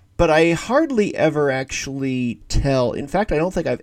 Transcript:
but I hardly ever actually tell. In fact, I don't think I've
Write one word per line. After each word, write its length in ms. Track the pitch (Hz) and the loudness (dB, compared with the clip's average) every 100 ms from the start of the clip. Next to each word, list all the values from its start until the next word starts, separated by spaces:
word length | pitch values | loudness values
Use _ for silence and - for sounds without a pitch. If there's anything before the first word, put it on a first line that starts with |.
| _ - | _ 0
but 140 | 170 | 4
I 220 | 156 165 | 4 4
hardly 640 | 165 - 262 320 247 202 - | 2 0 0 2 0 0 0
ever 340 | 156 147 143 | 0 2 0
actually 920 | 131 135 - 143 135 135 127 123 107 - | 0 -4 -8 -8 -6 -4 -2 -4 -6 -2
tell. 460 | - 139 135 123 | 0 2 2 0
In 160 | - 139 | -2 -4
fact, 240 | 180 214 | -2 0
I 60 | 151 | 0
don't 140 | 175 | -2
think 140 | 180 160 | -2 -4
I've 160 | 123 | -4